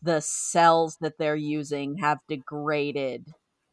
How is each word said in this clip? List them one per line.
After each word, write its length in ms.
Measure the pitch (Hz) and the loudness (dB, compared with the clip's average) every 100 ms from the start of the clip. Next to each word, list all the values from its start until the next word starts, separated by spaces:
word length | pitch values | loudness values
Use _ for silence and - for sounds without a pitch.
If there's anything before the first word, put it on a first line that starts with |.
the 200 | 160 156 | 0 0
cells 760 | - - - 175 170 165 160 - | 0 -6 -2 6 6 6 2 -2
that 160 | 156 - | -6 -2
they're 180 | 156 151 | -2 -2
using 640 | 147 151 143 143 139 156 | -2 -4 -4 -6 -4 -2
have 220 | 147 147 - | 0 -2 -4
degraded? 1040 | 147 - 147 147 151 147 143 135 123 131 - _ _ _ | -10 -8 -6 -2 0 0 -2 -4 -6 -14 -20 _ _ _